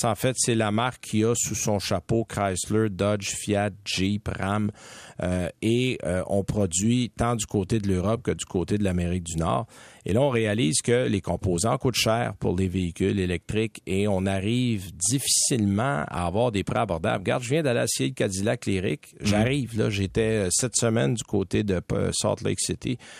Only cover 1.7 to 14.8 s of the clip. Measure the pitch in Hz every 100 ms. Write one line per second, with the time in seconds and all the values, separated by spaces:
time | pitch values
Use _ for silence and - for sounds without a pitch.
1.7 | 104 - 95 - 113 110 - 101 90 -
2.7 | 107 110 90 101 104 98 - - 101 104
3.7 | 98 - - 95 104 - - 95 104 104
4.7 | - - - - - 90 90 87 - 110
5.7 | 120 127 117 - 90 - 98 92 107 98
6.7 | 80 110 123 117 - 120 120 - 104 92
7.7 | 113 98 92 92 113 - 82 - 92 85
8.7 | 104 98 90 87 90 85 82 82 123 110
9.7 | - - - - 104 143 120 110 104 151
10.7 | 151 - 120 127 98 - 87 92 87 110
11.7 | 139 131 - 110 113 117 101 98 92 95
12.7 | 95 87 80 95 101 90 85 - 107 110
13.7 | - - 95 104 95 95 98 101 120 123
14.7 | 107